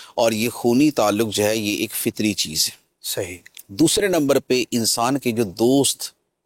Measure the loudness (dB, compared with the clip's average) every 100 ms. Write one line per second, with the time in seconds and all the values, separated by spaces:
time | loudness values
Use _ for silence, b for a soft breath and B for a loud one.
0 | B B 0 0 -4 -2 2 4 4 4
1 | 2 2 0 0 0 0 -2 -2 -4 -4
2 | -6 -2 -2 -2 -4 -2 -4 -6 _ _
3 | -10 -8 -8 -10 -18 -20 -8 0 2 2
4 | 0 2 2 0 2 -2 0 -2 0 0
5 | 0 0 -2 -2 -2 0 2 4 2 -2
6 | -10 -16 _ _